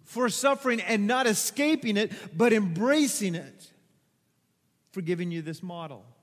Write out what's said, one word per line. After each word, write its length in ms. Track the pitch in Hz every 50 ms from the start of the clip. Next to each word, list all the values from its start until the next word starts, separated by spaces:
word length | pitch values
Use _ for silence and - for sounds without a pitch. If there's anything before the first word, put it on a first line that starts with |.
| _
for 240 | - - 226 254 233
suffering 520 | - - - 277 277 - - 254 233 226
and 240 | 180 185 226 208 202
not 200 | 208 254 254 262
escaping 720 | 233 208 - - - - - 285 302 320 - - 226 208
it, 160 | 202 220 - - - - 185 -
but 160 | 160 226 240
embracing 840 | 220 220 202 180 165 175 220 254 285 311 294 247 - - 208 185 170
it, 380 | 170 143 131 - - - - _ _ _ _ _ _ _ _ _ _ _ _ _ _ _ _ _ _ _ _ _ _ _ _
for 80 | - 196
giving 320 | 175 160 180 170 180 175
you 100 | 170 165
this 200 | 156 151 156 -
model. 420 | - 180 175 170 165 151 135 101 92 120 123 _